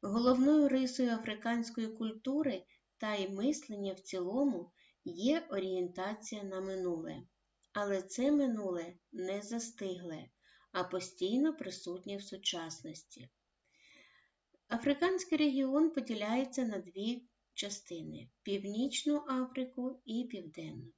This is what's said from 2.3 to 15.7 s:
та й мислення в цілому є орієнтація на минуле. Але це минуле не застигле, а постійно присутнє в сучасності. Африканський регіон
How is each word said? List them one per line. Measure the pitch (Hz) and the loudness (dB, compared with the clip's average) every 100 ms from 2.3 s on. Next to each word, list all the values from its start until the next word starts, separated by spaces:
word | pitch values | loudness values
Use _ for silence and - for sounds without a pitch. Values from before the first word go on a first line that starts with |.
| 285 294 190 - _ _ _ | 0 2 -2 -8 _ _ _
та | 214 208 | -4 -2
й | 190 | -2
мислення | 196 240 302 - 202 196 | 0 0 0 -4 -6 -4
в | 190 | -6
цілому | - 185 180 233 285 190 170 _ _ _ - | -6 -4 -2 2 2 0 -6 _ _ _ -12
є | 170 226 320 320 | 0 2 2 0
орієнтація | 196 190 185 180 180 190 214 - 214 | -2 -2 -2 -2 -4 -6 -6 -8 -8
на | 196 190 | -6 -6
минуле. | 190 190 180 165 165 160 - _ _ _ _ | -4 -2 -2 -2 -6 -10 -14 _ _ _ _
Але | 208 202 196 | -4 0 -2
це | 190 - 269 | -2 0 4
минуле | 294 269 220 196 175 170 - _ | 4 4 0 -2 -2 -6 -12 _
не | 214 185 202 | -6 -4 -4
застигле, | 214 233 226 - 190 180 175 156 127 _ _ _ _ | -4 -6 -6 -6 -6 -6 -8 -10 -12 _ _ _ _
а | 185 | -4
постійно | 180 185 180 - 185 240 311 - | -2 -2 -6 -2 2 4 4 2
присутнє | 196 - - 180 196 202 | -6 -8 -8 -8 -6 -8
в | |
сучасності. | 202 196 - 175 165 160 160 156 - - 123 _ _ _ _ _ - - - _ _ _ _ _ _ | -8 -2 -2 -2 -6 -10 -12 -14 -16 -20 -20 _ _ _ _ _ -20 -20 -20 _ _ _ _ _ _
Африканський | 233 277 285 349 381 - 302 | 0 2 4 4 2 0 2
регіон | 294 262 262 | 4 4 2